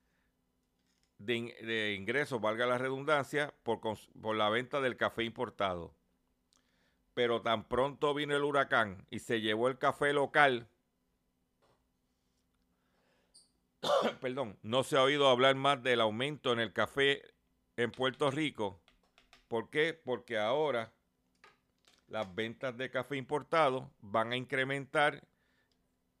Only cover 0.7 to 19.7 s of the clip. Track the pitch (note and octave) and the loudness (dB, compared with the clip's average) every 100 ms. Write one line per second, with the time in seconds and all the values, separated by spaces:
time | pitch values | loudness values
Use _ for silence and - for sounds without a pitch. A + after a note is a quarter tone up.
0.7 | _ _ _ _ _ G2+ A#2 A#2 - A2+ | _ _ _ _ _ -4 -2 -4 -10 -6
1.7 | A2+ G#2+ G2+ G2 C3 D3 B2 G#2+ A2 B2 | -2 -2 -2 -2 -2 -2 -2 -2 0 0
2.7 | B2 C3 C3+ C#3+ D3 C3 C#3+ D3 - - | 0 -2 -4 0 0 0 -4 -4 -6 -4
3.7 | A2 A2+ G#2 - - G#2 A2 G#2+ A2+ B2+ | -4 -4 -6 -10 -10 -4 0 2 2 -2
4.7 | C#3+ C3 G#2+ G#2+ - A#2 A2+ A#2 - G2+ | -2 -2 0 -2 -2 -6 -4 -8 -2 -2
5.7 | F2+ E2 - _ _ _ _ _ _ _ | -2 -8 -16 _ _ _ _ _ _ _
6.7 | _ _ _ _ - A#2+ A#2 A2+ A2+ - | _ _ _ _ -2 0 0 0 -2 -2
7.7 | B2 C3+ C#3 D3 C#3+ D3 C#3+ D3 C#3 C3+ | -2 -2 0 -2 -2 -2 0 0 0 2
8.7 | C3 G#2+ F#2+ - A2 - A#2 G#2+ G#2+ B2 | 2 0 -4 -12 -12 -4 -2 0 0 0
9.7 | C3+ C#3+ - C#3+ D3 C#3 D#3 C#3+ A#2+ A#2 | 0 -2 0 0 0 0 4 4 4 -6
10.7 | _ _ _ _ _ _ _ _ _ _ | _ _ _ _ _ _ _ _ _ _
11.7 | _ _ _ _ _ _ _ _ _ _ | _ _ _ _ _ _ _ _ _ _
12.7 | _ _ _ _ _ _ - _ _ _ | _ _ _ _ _ _ -20 _ _ _
13.7 | _ - C#5+ - - B2+ B2+ A#2+ F#2 G#2 | _ 0 2 2 -2 -6 -4 -6 -8 -2
14.7 | B2+ B2 C#3+ C3 D3 C#3 B2 C3+ C3+ C#3 | 0 2 4 4 6 6 6 6 4 2
15.7 | C#3 B2+ A#2 A2 G#2+ C#3 D3+ C3 A#2 A2 | 2 2 2 2 2 -4 -4 0 0 0
16.7 | - G#2+ - C#3 C#3 - _ _ _ _ | 0 -2 2 2 2 -4 _ _ _ _
17.7 | - A#2+ - C3 B2+ D3 C3+ D3+ - G#2 | -4 -4 0 -2 0 -2 0 -4 -4 -6
18.7 | F#2 _ _ _ _ _ - _ A#2 A2 | -6 _ _ _ _ _ -20 _ -6 -4